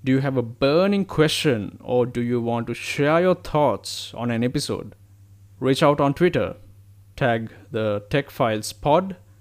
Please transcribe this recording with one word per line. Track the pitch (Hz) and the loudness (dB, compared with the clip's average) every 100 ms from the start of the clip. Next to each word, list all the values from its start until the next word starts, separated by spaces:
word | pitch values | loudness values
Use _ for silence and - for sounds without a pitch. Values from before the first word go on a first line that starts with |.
Do | - | 2
you | 135 | 0
have | 139 135 | 2 -2
a | |
burning | 117 120 139 151 196 202 | -4 0 2 4 2 2
question, | 190 - 151 - 156 117 95 - | -2 0 0 2 0 0 -2 -10
or | - 123 | -2 0
do | 120 120 | 0 -2
you | 120 120 | -2 -2
want | 117 117 113 | 0 -2 -4
to | |
share | 120 - - 143 160 | -8 -8 -2 2 2
your | 180 175 | 2 0
thoughts | - 151 147 101 - - - | 0 2 2 0 -6 -12 -12
on | - 120 | -6 -4
an | 117 | 0
episode? | 120 139 139 113 107 - - - - - - - | 0 -2 -4 -6 -8 -16 -20 -20 -20 -20 -20 -4
Reach | 127 135 | 0 4
out | 151 143 | 4 4
on | 143 | 2
Twitter, | 139 175 147 92 90 - - - - - | 2 0 2 -2 -6 -18 -20 -20 -20 -20
tag | - 131 113 113 - - | -4 0 0 -4 -12 -10
the | 113 107 104 - | -4 -2 -2 -2
Tech | 147 135 | -4 -4
Files | - 123 110 110 | -2 0 0 -6
Pod, | - 151 156 190 190 - - | -6 2 2 2 -10 -18 -20